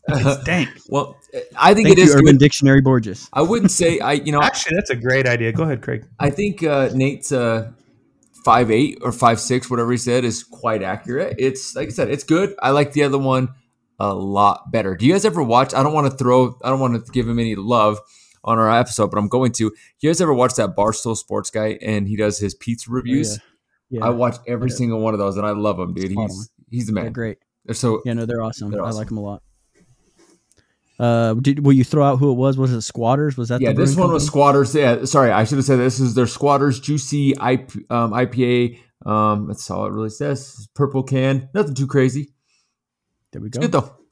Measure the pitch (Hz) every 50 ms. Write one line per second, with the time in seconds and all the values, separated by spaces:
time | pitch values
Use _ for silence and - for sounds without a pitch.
0 | _ - 151 139 117 135 135 131 127 139 170 180 139 - - - _ - - 139
1 | 135 - - _ _ _ - 127 - - - - 147 175 202 208 220 - - 180
2 | 185 151 143 139 151 151 143 131 135 147 - - 139 139 135 139 131 135 135 123
3 | 110 104 92 - - - - 135 151 175 226 233 196 185 - - 214 196 170 -
4 | - 131 143 143 139 151 147 147 151 240 - - - - 160 185 208 - 131 120
5 | 117 123 127 135 131 127 120 117 117 113 110 - 160 160 139 117 - - 123 120
6 | 117 _ - _ 143 143 143 - 208 208 185 - 160 160 147 139 135 120 104 131
7 | 131 139 143 - - - 143 127 120 117 113 110 107 110 - _ _ _ _ _
8 | _ _ _ _ _ _ _ - _ - 113 120 127 110 110 113 143 - - -
9 | - 123 113 - 131 120 117 104 - - 131 123 123 - 127 120 117 120 123 120
10 | 120 123 120 127 123 117 110 - - _ - - - 117 110 107 95 92 95 101
11 | - - 123 139 180 - - 110 123 135 131 - - - - 123 139 - 117 -
12 | 143 107 127 143 - - 160 165 196 202 202 - - 127 139 147 147 139 - 147
13 | 147 139 135 139 139 131 131 131 127 127 - _ _ _ _ _ _ _ _ _
14 | 98 101 98 95 95 98 98 101 101 101 - - - - 87 113 104 98 92 85
15 | 110 131 180 196 190 220 175 170 147 117 117 123 135 135 - 131 165 151 156 156
16 | 143 139 135 131 131 123 123 127 127 123 123 _ - 123 131 135 135 127 120 113
17 | 113 - - 127 120 113 117 117 117 113 107 98 95 110 120 117 107 107 107 107
18 | - _ _ - _ _ _ _ _ - 117 113 113 110 113 117 123 - - -
19 | 107 95 - 104 104 101 - 147 131 120 120 - 117 107 - _ - _ _ _
20 | - 151 170 160 185 160 143 123 123 123 - - 113 98 87 - 101 110 113 -
21 | - 120 113 - - _ 104 104 101 - - 110 107 107 107 104 - 107 107 104
22 | 101 98 107 101 107 107 104 - 104 98 - _ - - 117 117 - 113 117 127
23 | 120 120 127 139 156 107 104 107 _ _ _ _ _ _ _ _ _ _ 127 113
24 | 110 117 120 117 123 120 120 - _ - 120 113 120 127 123 - 127 117 113 110
25 | 110 110 107 101 101 98 95 98 104 107 104 104 104 107 98 87 92 90 87 87
26 | 95 95 95 101 107 104 95 95 107 - _ _ _ _ 113 120 120 104 107 98
27 | 101 113 113 120 117 110 101 _ _ _ _ _ _ - 117 - - 120 110 107
28 | - 127 117 117 113 113 120 117 113 110 110 - 107 104 107 104 92 113 113 107
29 | 107 - 117 107 104 101 101 - _ _ _ _ _ _ _ _ _ _ _ _
30 | _ _ _ _ _ _ _ _ _ _ _ _ _ _ _ _ _ _ _ _
31 | 123 117 117 117 117 113 110 117 135 139 143 147 147 139 139 131 123 - - 151
32 | 143 139 139 127 143 143 127 120 127 135 135 135 131 131 127 113 110 - - 117
33 | 117 113 127 139 151 151 135 127 120 113 123 127 131 - 139 135 170 143 139 170
34 | 185 170 170 147 139 151 - 147 143 143 139 139 139 - 131 151 143 127 117 107
35 | 120 135 - 151 131 117 101 101 113 110 143 139 131 143 135 123 123 131 117 120
36 | 135 123 110 127 123 117 - - 143 143 143 135 139 143 127 110 - - 147 147
37 | 131 - 143 147 143 139 135 - - 120 131 131 135 - - 104 - _ 117 120
38 | 117 113 104 120 127 117 117 123 127 120 123 123 120 120 120 - _ _ _ _
39 | - - 107 107 107 107 107 104 107 - - - - - 92 92 101 101 98 107
40 | 110 110 107 - 143 147 143 131 139 - - - 107 - _ - 143 135 - 135
41 | 131 135 131 131 131 135 139 135 135 - - 202 208 147 135 123 139 131 - 143
42 | 131 131 117 143 147 - _ _ _ _ _ _ _ _ _ _ _ _ _ _
43 | _ _ _ _ _ _ _ - 104 107 123 120 151 165 - 151 110 - - _
44 | _ _